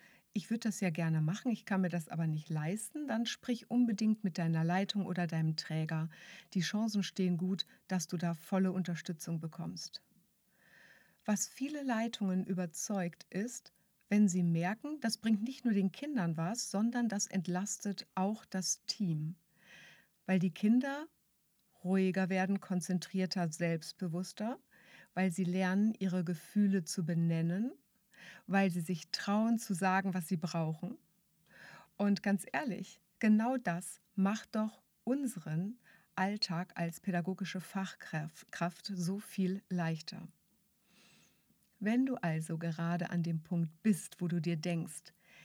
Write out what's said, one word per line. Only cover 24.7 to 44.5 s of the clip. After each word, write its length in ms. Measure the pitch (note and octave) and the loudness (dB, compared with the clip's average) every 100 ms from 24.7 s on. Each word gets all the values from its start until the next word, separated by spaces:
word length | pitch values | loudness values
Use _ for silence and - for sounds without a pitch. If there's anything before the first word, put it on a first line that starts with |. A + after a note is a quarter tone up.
| - - - - | -20 -20 -20 -8
weil 180 | - F#3+ | -2 0
sie 120 | F3 | 2
lernen, 500 | F3 F3+ F#3 F#3+ A3 - | 0 2 2 4 2 2
ihre 240 | F#3+ F3+ | 0 0
Gefühle 640 | F3 E3+ - G#3 G3+ F#3+ | 0 -4 -2 2 4 4
zu 200 | D#3+ - | 0 -2
benennen, 680 | E3 E3+ E3 E3 E3 F#3 B3 - _ _ _ - - - - | 0 2 4 4 2 0 -2 -6 _ _ _ -20 -20 -16 0
weil 240 | G3 G3 | 4 4
sie 120 | F3 | 2
sich 260 | D#3+ E3 - | -2 -4 -4
trauen 480 | - - G#3 A3+ A#3 | -6 0 2 4 2
zu 140 | - | 0
sagen, 420 | F3 F#3+ F#3+ G3 | 0 2 4 2
was 140 | F3+ E3 | -2 0
sie 80 | F3 | -2
brauchen. 640 | E3+ E3+ D#3+ D#3+ F3+ - _ _ _ _ _ - - - - - | 0 -2 -2 -2 -8 -10 _ _ _ _ _ -20 -20 -20 -14 -2
Und 260 | G3+ G3+ | 2 2
ganz 220 | G3+ G3 - | 2 0 0
ehrlich, 480 | - C#4+ F#3 F#3+ - _ _ | -4 -2 -4 -8 -16 _ _
genau 380 | A3 G#3+ A#3 C4 | 4 6 4 0
das 440 | G3 E3+ - - _ | -2 -4 -6 -14 _
macht 400 | - G3 A3 - | 0 2 0 -4
doch 280 | A3 G#3+ - _ _ | -2 -2 -6 _ _
unseren 760 | - C#4 C4 F3 D#3 D#3 G3 B3 - - _ | -2 0 0 -4 -4 -2 -2 -6 -16 -20 _
Alltag 580 | - F#3+ G#3 - E3+ F#3 - | -2 0 0 -2 -2 -4 -2
als 240 | E3+ - | -4 -2
pädagogische 600 | - F3 E3+ F#3 F3+ F#3 | -2 0 0 -2 -4 -6
Fachkraft, 920 | - G3 F#3+ - - D#3 D#3 - - | -6 -6 -6 -8 -8 -6 -6 -10 -16
Kraft 400 | - F3 - - | -4 -2 -2 -8
so 240 | F#3 E3+ G3+ | -4 -2 -2
viel 440 | - - F3+ G3 - | -4 -2 0 -2 -4
leichter. 600 | F3+ E3 D#3+ - E3 E3 _ _ _ _ _ _ _ - - _ _ _ _ _ _ | -2 -2 -2 -6 -14 -14 _ _ _ _ _ _ _ -20 -20 _ _ _ _ _ _
Wenn 260 | G#3 A#3+ C4+ | 0 2 2
du 80 | |
also 440 | B3 E3+ D#3+ D#3+ D#3+ | 0 0 0 -2 -4
gerade 520 | E3 D#3+ E3+ E3+ - | -2 -2 0 0 0
an 140 | F3 | 0
dem 180 | E3 D#3+ | 0 -2
Punkt 300 | - E3+ D#3+ - | 0 0 0 2
bist, 380 | A3 D#3+ - - | 2 2 -2 -6
wo 80 | F3 | -2
du 120 | F3 | 0
dir 160 | E3 | 0